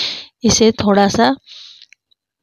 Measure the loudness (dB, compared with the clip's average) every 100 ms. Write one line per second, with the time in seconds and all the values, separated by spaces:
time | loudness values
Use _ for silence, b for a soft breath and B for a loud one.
0 | B B B _ -2 2 2 0 0 2
1 | 2 0 -2 -2 -10 B B B B _
2 | _ _ _ _